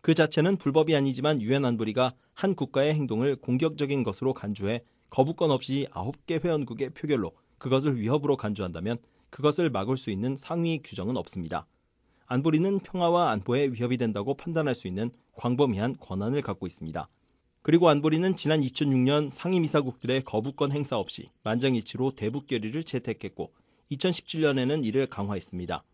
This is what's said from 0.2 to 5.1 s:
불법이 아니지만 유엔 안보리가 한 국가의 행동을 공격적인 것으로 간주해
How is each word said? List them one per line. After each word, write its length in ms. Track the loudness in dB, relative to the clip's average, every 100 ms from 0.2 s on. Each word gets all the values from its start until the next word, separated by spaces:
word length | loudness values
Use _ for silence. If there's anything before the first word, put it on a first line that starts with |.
| 4 4 2 2
불법이 380 | 2 2 4 4
아니지만 440 | 2 0 0 0
유엔 240 | 0 0
안보리가 500 | 2 0 -2 0 0 -2 _
한 200 | -4 -2 0
국가의 380 | -2 0 2
행동을 420 | 2 0 0 0 -2
공격적인 640 | -2 0 0 -2 -2 0
것으로 320 | -2 -2 -2
간주해 480 | -2 -4 -4 -2 -4 -6 _ _